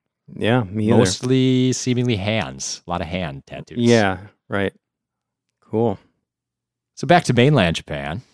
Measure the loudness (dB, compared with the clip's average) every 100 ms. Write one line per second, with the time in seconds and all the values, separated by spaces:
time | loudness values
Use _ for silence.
0 | _ _ _ -6 0 0 0 -4 2 4
1 | 4 0 0 2 2 2 0 -2 -2 -2
2 | 0 -2 -2 -4 -4 -8 -12 -12 -8 -6
3 | -6 -6 -6 -10 -16 -18 -12 -2 4 4
4 | 2 -2 -12 _ -8 -4 -4 _ _ _
5 | _ _ _ _ _ _ -6 -2 -2 -2
6 | _ _ _ _ _ _ _ _ _ -10
7 | 2 2 4 4 4 4 2 -2 -8 -10
8 | -8 -10 -12